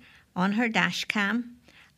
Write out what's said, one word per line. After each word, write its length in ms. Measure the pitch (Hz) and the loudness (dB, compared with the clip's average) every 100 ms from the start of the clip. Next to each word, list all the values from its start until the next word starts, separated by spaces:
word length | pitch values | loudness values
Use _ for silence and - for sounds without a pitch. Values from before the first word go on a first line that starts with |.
| - - _ | -20 -20 _
on 200 | - 190 | -2 0
her 160 | 208 240 | 2 2
dash 340 | 220 175 - | 2 0 -2
cam 540 | - 214 202 226 240 - - - - | -4 0 0 0 -4 -12 -20 -20 -12